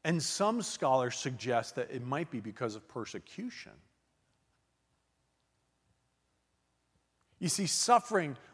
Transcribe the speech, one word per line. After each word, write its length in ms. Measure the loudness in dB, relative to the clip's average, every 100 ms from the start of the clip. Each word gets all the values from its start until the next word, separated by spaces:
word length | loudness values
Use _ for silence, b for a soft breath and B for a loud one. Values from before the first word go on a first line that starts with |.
| 0
And 160 | 0
some 400 | 0 2 2 2
scholars 540 | -2 0 4 4 4 -2
suggest 600 | -4 -4 0 0 0 -4
that 120 | -6
it 160 | -6 -4
might 240 | -4 -4
be 120 | -6
because 340 | -8 -6 -6 -6
of 100 | -12
persecution. 800 | -10 -10 -10 -12 -12 -10 -12 -18 -20 _ _ _ _ _ _ _ _ _ _ _ _ _ _ _ _ _ _ _ _ _ _ _ _ _ _ _ _ _ _ _ _ _ _ _ -4
You 80 | 0
see, 200 | 0 0
suffering 680 | 2 6 6 6 0 0 -4 B